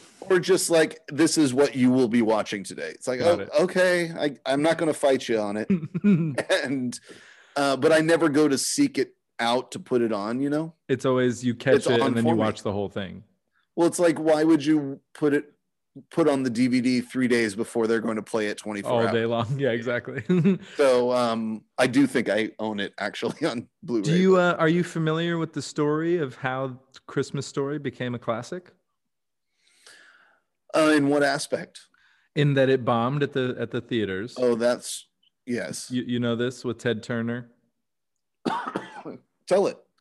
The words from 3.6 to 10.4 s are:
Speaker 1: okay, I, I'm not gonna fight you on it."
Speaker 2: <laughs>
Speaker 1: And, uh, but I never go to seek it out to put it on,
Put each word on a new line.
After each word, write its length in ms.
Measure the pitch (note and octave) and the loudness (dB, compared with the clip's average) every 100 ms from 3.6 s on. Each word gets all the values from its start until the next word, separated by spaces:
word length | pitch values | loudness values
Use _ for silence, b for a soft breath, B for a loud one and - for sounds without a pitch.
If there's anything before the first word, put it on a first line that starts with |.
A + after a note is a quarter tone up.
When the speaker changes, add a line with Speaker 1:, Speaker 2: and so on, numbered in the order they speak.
Speaker 1:
okay, 520 | F3+ F#3 F#3 F3 E3 E3 | 2 2 2 2 -2 -4
I, 180 | D3 B2+ | -4 -4
I'm 160 | - C#3 | -2 0
not 160 | D#3+ D#3+ | 0 0
gonna 160 | D#3+ | -2
fight 340 | - C#3+ C3+ - | 0 2 2 0
you 80 | A2+ | -2
on 180 | G#2 G#2+ | -2 -4
it." 120 | - | -2
Speaker 2:
<laughs> 920 | F3+ D3+ F3 G3+ E3 D#3+ A#2+ - F3+ | -2 -2 0 2 4 2 -4 -2 -2
Speaker 1:
And, 360 | C#3+ C#3 B2 - B B B B B C#3+ | -2 -4 -4 -8 B B B B B -2
uh, 200 | C#3 C3 | 0 2
but 120 | D3+ | 4
I 100 | D#3+ | 4
never 280 | D#3+ E3 E3 | 4 4 4
go 200 | C#3+ D3+ | 4 4
to 100 | C3+ | 2
seek 400 | - - C#3+ C3+ | 0 0 0 0
it 160 | B2 _ _ - | -4 _ _ -4
out 300 | A#2 B2+ B2+ | 0 0 -2
to 60 | G2+ | -10
put 240 | - B2 | -2 0
it 100 | A2+ | 2
on, 280 | G#2 G#2+ B2 | -2 -4 -4